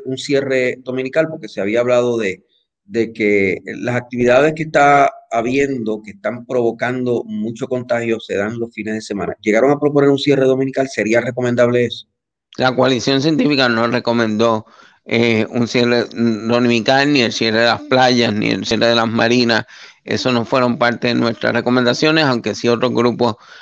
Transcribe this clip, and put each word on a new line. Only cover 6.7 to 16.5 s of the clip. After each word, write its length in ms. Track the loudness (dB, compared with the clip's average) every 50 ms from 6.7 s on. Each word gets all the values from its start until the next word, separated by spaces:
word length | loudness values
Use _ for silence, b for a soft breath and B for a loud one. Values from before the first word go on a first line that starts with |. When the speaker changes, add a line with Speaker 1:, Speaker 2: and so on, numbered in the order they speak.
| -2 -2 -4 -4 -4 -4 -2 -2 -2 -2 -4
Speaker 1:
mucho 420 | -6 -8 -6 -6 -6 -8 -8 -8
contagio, 540 | -6 -6 -6 -4 -2 -4 -2 -2 -2 -4 -4
se 160 | -4 -4 -4
dan 220 | -4 -4 -4 -4 -6
los 120 | -8 -8
fines 220 | -8 -8 -6 -6
de 80 | -6 -6
semana. 340 | -6 -6 -6 -6 -6 -6 -8 -4
¿Llegaron 300 | -2 0 2 4 4 2
a 100 | 2 2
proponer 300 | 0 0 2 4 4 4
un 80 | 2 2
cierre 260 | 2 2 2 4 4
dominical? 460 | 2 2 0 -2 -2 -2 -4 -4 -2
¿Sería 320 | -2 -2 0 2 0 0
recomendable 640 | 0 -2 -4 -2 -2 0 2 2 2 4 2 2 0
eso? 200 | -2 -4 -10 -18 _ _ _ _ _ _ _ _ _ -4 0
Speaker 2:
La 180 | 0 0 2
coalición 460 | 2 2 2 2 0 0 0 0 0
científica 480 | 2 0 2 2 2 2 2 2 2 2
no 160 | 2 2 0
recomendó, 800 | 0 0 -2 0 0 0 0 0 0 0 2 2 2 0 0 -4 b b b b b b b b
eh, 400 | -2 0 2 2 2 2 0 0 0
un 200 | -2 -2 -2 0
cierre 360 | 0 2 2 2 2 0 -2 -2
dominical, 1000 | -2 -2 0 0 0 -2 -2 0